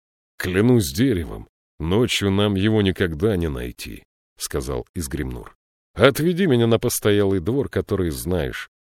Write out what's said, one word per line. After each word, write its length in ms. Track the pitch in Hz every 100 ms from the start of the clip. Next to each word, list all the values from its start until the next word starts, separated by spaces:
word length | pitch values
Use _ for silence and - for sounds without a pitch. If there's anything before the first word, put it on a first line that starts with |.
| _ _ _ _
«Клянусь 540 | - 92 117 123 78
деревом, 560 | 76 135 95 67 53 53 _ _ _
ночью 520 | 80 196 113 - 101
нам 240 | 95 104
его 280 | 95 104 110
никогда 540 | 95 87 90 76 107 95
не 120 | 82
найти», 560 | 64 62 - - 52 _ _ _ _
сказал 480 | - 73 65 64 -
Изгримнур. 640 | 90 73 - 65 60 - _ _ _ _
«Отведи 520 | - 127 139 160 175 196
меня 200 | 123 117
на 120 | 113
постоялый 640 | 120 - 107 104 98 98
двор, 280 | 85 135 101
который 420 | - 90 98 87
знаешь. 600 | 67 67 90 67 - - _